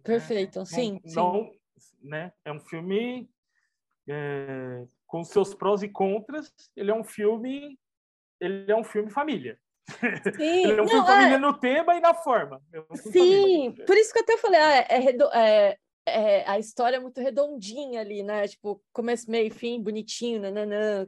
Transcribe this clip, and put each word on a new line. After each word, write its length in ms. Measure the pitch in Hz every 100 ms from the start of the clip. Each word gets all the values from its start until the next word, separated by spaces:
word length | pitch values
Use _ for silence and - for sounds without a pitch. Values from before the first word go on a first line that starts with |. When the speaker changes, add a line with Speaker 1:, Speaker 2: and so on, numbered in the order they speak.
Speaker 1:
perfeito, 560 | - 233 233 220 190 190
Speaker 2:
Não, 60 | 185
Speaker 1:
sim, 340 | 165 233 190
sim. 100 | 165
Speaker 2:
não, 360 | 165 180 196 220 - _ _ _ _
né? 300 | 135 151 180 -
É 60 | -
um 80 | 151
filme, 680 | - 165 175 196 240 247 - _ _ _ _ _ _ _ -
é, 800 | 147 143 143 135 131 127 123 123 _ _
com 160 | 165
seus 280 | 165 208 196
prós 280 | - 180 202
e 60 | 202
contras, 640 | 202 196 202 214 294 294 _ _ -
ele 140 | 202
é 40 |
um 100 | 220
filme, 760 | 220 - 208 226 247 277 294 269 _ _ _ _ _ _
ele 300 | 180 196 196
é 60 | 214
um 80 |
filme 260 | 220 208 214
família. 480 | 277 302 214 123 110 _ _ -
<laughs> 520 | - 240 180 202 196
Speaker 1:
Sim, 240 | 311 349 370
Speaker 2:
Ele 140 | 427
é 20 |
um 40 | -
Speaker 1:
não, 20 |
Speaker 2:
filme 180 | 453 359
família 280 | 403 370
Speaker 1:
é. 40 | 269
Speaker 2:
no 160 | 285 277
tema 380 | 247 277 339 349
e 40 |
na 140 | 339
forma. 460 | 330 311 233 143 135 _
É 80 | 160
um 160 | 160 269
filme 160 | 220
Speaker 1:
Sim, 280 | 349 359 392 392 349
Speaker 2:
família. 220 | 254 220 -
Speaker 1:
por 100 | 403
isso 160 | 440
que 60 | 466
eu 40 |
até 140 | 453 453
falei, 200 | 440 349
ah, 260 | 311 277 -
é 100 | 247
redo-, 340 | 262 247 285
é, 460 | 240 220 214 202 202 _ _ -
é, 400 | 208 214 202 -
a 100 | 202
história 380 | 220 - 240 254
é 40 |
muito 200 | 254 254
redondinha 800 | 254 233 294 285 190 233 277 240
ali, 220 | 208 208
né? 260 | 202 214 202
Tipo, 340 | - 208 202 _
começo, 380 | - 233 240 233
meio, 220 | 226 220
fim, 280 | 220 233 240
bonitinho, 580 | 208 214 214 - 240 226
nananã, 640 | 196 202 208 208 214 202